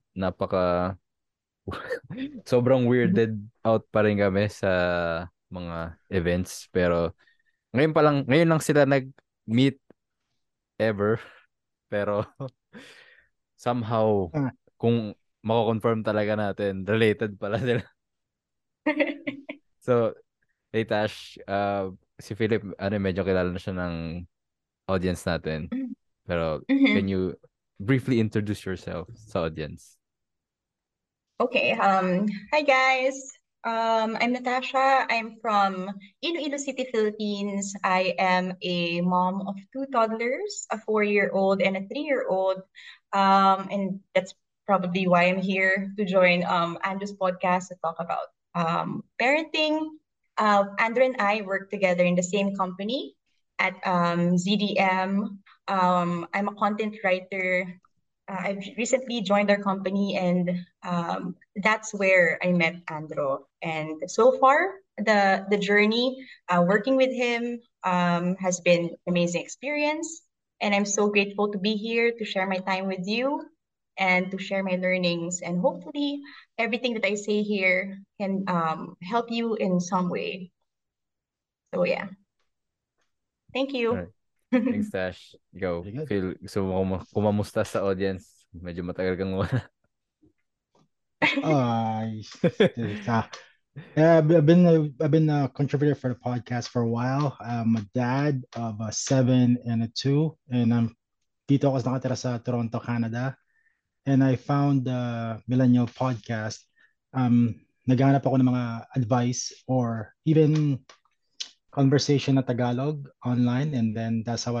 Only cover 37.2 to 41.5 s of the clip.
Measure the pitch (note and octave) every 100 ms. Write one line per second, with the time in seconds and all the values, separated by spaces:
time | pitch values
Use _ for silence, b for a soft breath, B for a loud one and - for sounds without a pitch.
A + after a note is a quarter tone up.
37.2 | G#3 G3+ G3+ G3 G3 G3+ G3 F#3 F#3+ F3
38.2 | F#3 F#3 F#3 F3+ F3+ F3 E3+ F3 F3+ F3+
39.2 | F#3 G3 G3 G3 - C4 C#4 B3 A3 A3
40.2 | A#3+ D4+ G#4 - - G#3+ - G#3+ G#3 G#3
41.2 | G3 G3 F#3+